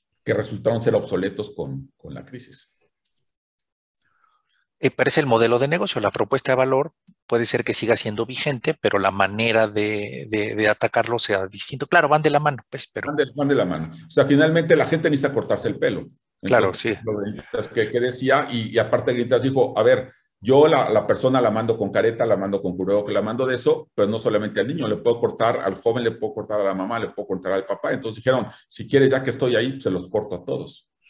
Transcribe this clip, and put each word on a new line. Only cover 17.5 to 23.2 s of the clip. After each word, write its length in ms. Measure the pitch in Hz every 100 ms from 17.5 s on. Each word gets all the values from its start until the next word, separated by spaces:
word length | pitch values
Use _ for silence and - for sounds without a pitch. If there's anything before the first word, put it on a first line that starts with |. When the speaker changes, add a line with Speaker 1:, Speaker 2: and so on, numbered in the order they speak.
| - 104
Speaker 1:
que, 200 | 117 107
que 120 | 123
decía, 480 | 123 120 131 135 139
y, 200 | 120 104
y 80 | 110
aparte 340 | 110 123 117
Gritas 320 | 123 117 123
dijo, 340 | 135 135 117 104
"A 60 |
ver, 260 | 117 127 - _ _ _
yo 260 | 104 131 156
la, 240 | 143 117
la 160 | 107 -
persona 340 | 98 131 131
la 120 | 117
mando 260 | 107 113 110
con 140 | 98
careta, 340 | 104 110 117 117
la 100 | 98
mando 240 | 98 98
con 160 | 98 90
cubrebocas, 380 | 92 104 104
la 80 | 101